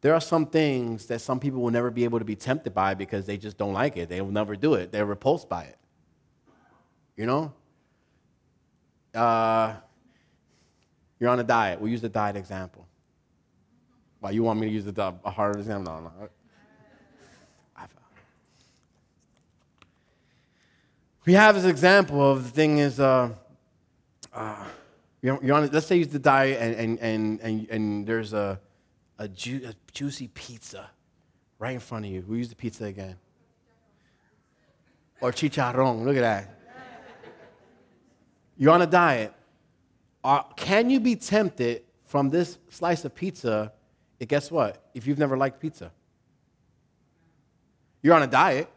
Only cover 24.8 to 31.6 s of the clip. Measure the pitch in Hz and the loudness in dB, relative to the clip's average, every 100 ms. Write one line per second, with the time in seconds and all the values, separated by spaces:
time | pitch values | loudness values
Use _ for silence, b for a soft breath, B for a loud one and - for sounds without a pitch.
24.8 | B B B _ 127 135 131 147 147 147 | B B B _ -4 -2 2 2 4 0
25.8 | 160 180 151 143 135 135 135 131 117 113 | 2 2 2 0 4 4 4 0 -2 -2
26.8 | 113 113 117 110 110 107 113 110 110 113 | -4 -2 -2 -2 -2 -4 -4 -6 -6 -4
27.8 | 107 104 104 113 107 107 101 95 _ _ | -2 -4 -4 -4 -4 -4 -4 -6 _ _
28.8 | _ _ _ _ 104 92 123 131 123 110 | _ _ _ _ -14 -12 -10 -10 -12 -18
29.8 | _ - 143 139 120 - - 117 - 98 | _ -10 -8 -8 -14 -16 -20 -18 -18 -18
30.8 | - _ _ _ _ _ _ _ | -20 _ _ _ _ _ _ _